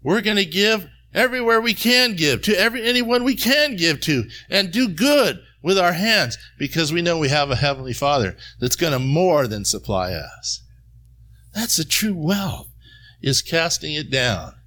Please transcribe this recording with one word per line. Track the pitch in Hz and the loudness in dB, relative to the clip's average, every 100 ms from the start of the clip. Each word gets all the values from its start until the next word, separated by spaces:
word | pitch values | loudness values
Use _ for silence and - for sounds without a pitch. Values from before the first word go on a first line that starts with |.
We're | 127 202 | 0 0
gonna | 202 208 | 2 0
give | 190 170 208 220 180 - _ | 0 2 2 2 -4 -20 _
everywhere | - 247 247 233 226 | 0 0 2 2 2
we | 233 | 2
can | 208 226 247 247 | 0 4 4 2
give, | 190 151 117 | 2 0 2
to | - 202 | 0 2
every, | 214 240 226 | 2 0 0
anyone | 247 233 240 | 0 2 0
we | 247 | 0
can | 247 220 277 294 | 0 2 2 2
give | 214 165 143 | 2 0 0
to, | - 139 110 - - | 0 -2 -2 -10 -4
and | 190 196 | -2 0
do | 175 254 | 0 0
good | 160 254 294 214 104 - _ | 2 2 4 2 -2 -12 _
with | 147 196 | 0 2
our | 175 | 2
hands, | 170 214 214 131 - - - | 2 2 2 2 -4 -14 -8
because | 143 156 156 | -6 -2 -2
we | 165 | 0
know | 170 165 | 0 0
we | 147 | 2
have | 147 143 | 0 0
a | 127 | 0
Heavenly | 147 139 131 | 0 -2 -6
Father | 117 143 143 101 90 - - | -2 0 2 0 -4 -18 -6
that's | 127 - | -4 -2
gonna | 165 135 | 0 0
more | 131 147 185 156 127 | 0 2 4 2 2
than | 107 | -2
supply | 98 107 - 98 92 | -4 -6 -4 -4 -2
us. | 87 73 - - - - - - - - - - - - | -6 -10 -14 -10 -12 -14 -20 -20 -20 -20 -20 -20 -20 -14
That's | - 339 - | -6 -2 -2
the | |
true | 156 - 214 | -2 -2 -2
wealth, | 185 156 202 196 110 - - - - - _ | -2 -2 -2 -2 -8 -12 -20 -20 -20 -20 _
is | - 135 | -2 -2
casting | - 165 165 - 151 | 0 -2 0 -4 -6
it | 151 151 | -8 -4
down | 131 123 95 78 - | -2 0 -2 -6 -18